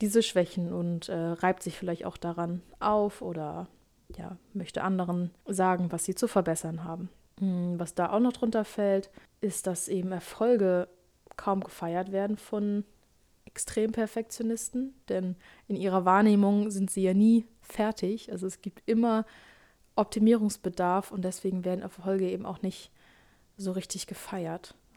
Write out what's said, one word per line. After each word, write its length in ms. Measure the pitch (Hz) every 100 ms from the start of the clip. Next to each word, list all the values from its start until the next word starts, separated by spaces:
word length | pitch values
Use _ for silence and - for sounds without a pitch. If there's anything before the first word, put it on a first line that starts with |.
diese 220 | 214 220
Schwächen 500 | 220 190 175 - 170
und, 360 | 175 175 170 -
äh, 60 |
reibt 480 | 170 165 170 185 185
sich 140 | 180 -
vielleicht 280 | 180 170 -
auch 100 | -
daran 460 | 175 170 170 180 - -
auf 440 | 208 214 208 -
oder, 460 | 185 165 151 165 180 _ _ _ - -
ja, 200 | - 180 _
möchte 280 | 196 170 -
anderen 480 | 185 185 180 175 175 - -
sagen, 460 | 190 185 180 175
was 120 | 175
sie 100 | -
zu 140 | 190 240
verbessern 560 | 202 180 160 165 165
haben. 260 | 170 165 185 - _ -
Hm, 380 | 196 180 175 175
was 160 | 170
da 160 | - 175
auch 100 | 208
noch 120 | 247
drunter 320 | 240 233 220
fällt, 460 | 208 - 202 196 196 - - -
ist, 260 | 202 - 196
dass 220 | 175 -
eben 240 | 190 185
Erfolge 760 | 180 - - 226 240 190 180 180 - _ _ - -
kaum 260 | - 196
gefeiert 500 | 190 - 170 175 196
werden 240 | 196 202 214
von 480 | - 208 208 202 208 _ _ _ _ _ -
Extremperfektionisten, 1400 | - - - 220 220 214 226 226 - 226 226 - 247 269 - -
denn 280 | 190 185 180 - - -
in 80 | 202
ihrer 280 | 190 185
Wahrnehmung 640 | 180 190 214 202 202 202 214
sind 200 | 196 190
sie 120 | -
ja 120 | 185
nie 320 | 190 214 233 220 _
fertig. 680 | - - 214 220 190 226 -
Also 160 | 180 185
es 160 | -
gibt 200 | 196 - -
immer 400 | 226 233 220 220 - - - _ _ _ -
Optimierungsbedarf 1120 | 202 220 214 233 214 - 185 175 180 185 196
und 120 | 190
deswegen 420 | 180 - 190 185
werden 180 | 180 185
Erfolge 480 | 190 - 180 196 185
eben 160 | 190 196
auch 160 | 185
nicht 280 | 185 - - _ _ _ _ _ _ -
so 160 | 196
richtig 340 | 185 - 190 -
gefeiert. 680 | - - 190 165 165 - - _